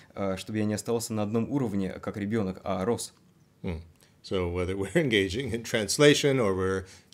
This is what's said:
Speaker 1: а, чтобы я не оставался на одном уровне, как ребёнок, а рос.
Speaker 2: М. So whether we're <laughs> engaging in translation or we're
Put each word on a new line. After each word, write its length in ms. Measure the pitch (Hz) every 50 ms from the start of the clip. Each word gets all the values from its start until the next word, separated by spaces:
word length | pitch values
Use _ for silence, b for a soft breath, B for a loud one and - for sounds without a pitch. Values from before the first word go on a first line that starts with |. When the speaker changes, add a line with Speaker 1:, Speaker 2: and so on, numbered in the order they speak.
| B B -
Speaker 1:
а, 220 | - 101 98 95 92
чтобы 200 | - - 107 107
я 60 | 104
не 80 | 104 107
оставался 400 | 104 - - 117 117 110 - 113
на 80 | 107 104
одном 280 | 101 110 117 113 -
уровне, 380 | 127 143 131 110 98 98 95 90 85 -
как 160 | - 101 92 104
ребёнок, 440 | 101 101 113 113 101 92 92 - -
а 200 | - 95 92 95
рос. 280 | 110 120 - - - - _ _ _ _ _ _ _ _ _ -
Speaker 2:
М. 180 | 98 85 80 82 - - b b b b _ -
So 240 | - 104 95 90 87
whether 280 | 87 90 90 87 95
we're 160 | 98 98 98
<laughs> 40 | -
engaging 560 | 175 160 131 113 101 95 95 90 123 143 117
in 120 | 104 120 113
translation 760 | - - 113 107 98 - - 147 147 143 147 - 143 135 135
or 160 | 117 98 95
we're 300 | 92 95 95 95 95 92 B B B B B